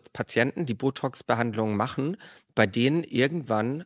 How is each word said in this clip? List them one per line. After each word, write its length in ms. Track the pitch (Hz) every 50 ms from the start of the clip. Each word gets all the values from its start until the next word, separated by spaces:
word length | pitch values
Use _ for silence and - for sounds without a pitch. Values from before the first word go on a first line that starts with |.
| - - -
Patienten, 520 | - 120 - - 117 117 135 - - 170
die 80 | 131 113
Botox-Behandlungen 1040 | - 131 135 - - - 131 - - - - 120 113 120 120 104 110 110 107 104
machen, 400 | 101 110 135 - - 135 151 196 - - - - - _ _ -
bei 100 | - 110
denen 380 | 98 92 117 120 135 151 170 165
irgendwann 800 | - - 120 127 143 165 175 135 117 110 107 110 120 139 160 175